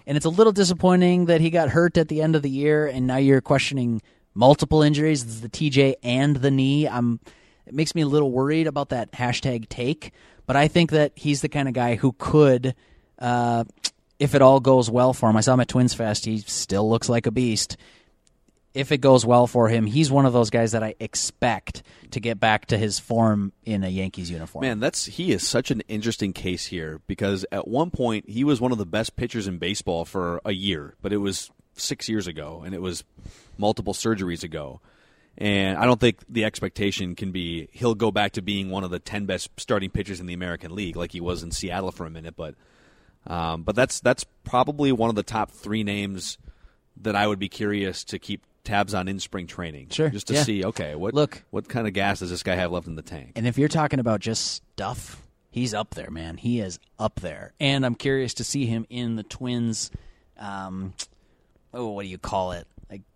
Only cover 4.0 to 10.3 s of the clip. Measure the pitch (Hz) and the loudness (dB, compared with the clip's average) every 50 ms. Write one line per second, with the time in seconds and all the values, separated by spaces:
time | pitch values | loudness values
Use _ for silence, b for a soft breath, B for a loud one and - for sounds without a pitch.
4 | b b b b b b - 98 117 135 147 - 156 - 156 156 151 147 151 143 | b b b b b b 2 6 8 8 8 8 4 4 4 6 6 6 4 4
5 | 151 156 156 135 120 113 110 110 120 113 - - 156 147 131 143 139 135 127 - | 2 2 2 0 -2 -6 -10 -12 -12 -10 -4 -2 -2 2 4 4 4 4 2 0
6 | - 123 120 131 139 147 147 127 127 143 135 135 131 135 143 147 151 - - 123 | -2 0 0 2 4 2 2 2 2 2 2 4 2 2 2 2 0 0 0 0
7 | 120 120 117 113 b b b b b b b b b - - 143 156 - - 170 | 0 0 -2 -4 b b b b b b b b b -8 -4 -2 -2 -2 0 0
8 | 156 139 143 151 147 135 120 127 131 143 156 160 160 156 139 147 143 - 131 120 | 0 2 4 2 2 2 2 0 0 2 0 0 0 0 -2 -2 -4 -2 -4 -4
9 | 107 - - - 123 120 120 - - 139 123 117 117 - - 127 120 131 156 - | -4 -6 -6 -4 -2 -2 -2 -2 -2 -2 -2 -4 -6 -8 -8 -4 -2 -2 -4 -4
10 | - - b b b b | -8 -16 b b b b